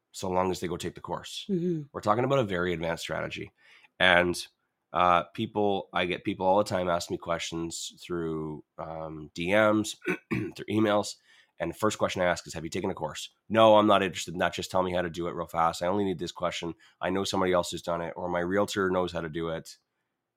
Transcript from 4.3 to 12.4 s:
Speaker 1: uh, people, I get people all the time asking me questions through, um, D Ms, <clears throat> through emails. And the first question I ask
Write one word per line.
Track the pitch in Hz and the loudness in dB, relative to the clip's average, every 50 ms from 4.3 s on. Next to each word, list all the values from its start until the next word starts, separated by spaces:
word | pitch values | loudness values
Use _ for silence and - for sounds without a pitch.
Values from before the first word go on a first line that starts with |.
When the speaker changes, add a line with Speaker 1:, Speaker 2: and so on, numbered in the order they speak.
| 85 - - - _ _ _ _ _ _ _ _ - | 0 -2 -6 -12 _ _ _ _ _ _ _ _ 0
Speaker 1:
uh, | 85 90 90 87 85 - - - | 2 4 4 4 4 2 -2 -6
people, | - 113 - - 104 104 101 98 95 - - - | -6 -6 -4 -2 0 0 2 0 0 -4 -4 -4
I | 87 92 | -2 -2
get | 90 90 - - | -2 -4 -4 -4
people | - 95 - 92 | -6 -4 0 2
all | 92 92 | 4 4
the | 104 104 | 4 2
time | - 101 92 90 90 | 2 0 -2 0 0
asking | 85 87 - - 95 | 0 -2 -2 -4 -8
me | 82 | -6
questions | - 85 85 82 - - 85 82 82 82 - - - - - - - | -4 -4 -4 -4 -4 -6 -6 -6 -6 -6 -8 -10 -12 -12 -14 -14 -10
through, | - 90 85 82 80 80 78 78 78 76 73 - _ _ - | -6 -6 -4 -4 -4 -4 -4 -6 -6 -8 -10 -14 _ _ -14
um, | 82 80 80 80 80 80 78 78 76 73 - | -12 -10 -10 -10 -10 -10 -10 -12 -14 -12 -8
D | 87 85 87 101 | -6 -2 2 4
Ms, | 107 110 107 107 107 107 - - - | 4 6 6 4 4 2 -2 -6 -8
<clears throat> | - - - - _ - - | -6 -6 -6 -6 _ -6 -6
through | 123 110 - - - - - | -4 -4 -6 -10 -10 -8 -2
emails. | 107 107 107 104 104 104 101 - - _ _ _ _ _ _ _ _ - | 0 2 2 4 2 2 0 -2 -8 _ _ _ _ _ _ _ _ -6
And | 85 85 | -6 -6
the | 82 | -4
first | - 110 107 - | 0 0 0 0
question | - 107 92 - 98 | 0 -2 -2 0 2
I | 90 | 2
ask | 87 85 - | 2 2 0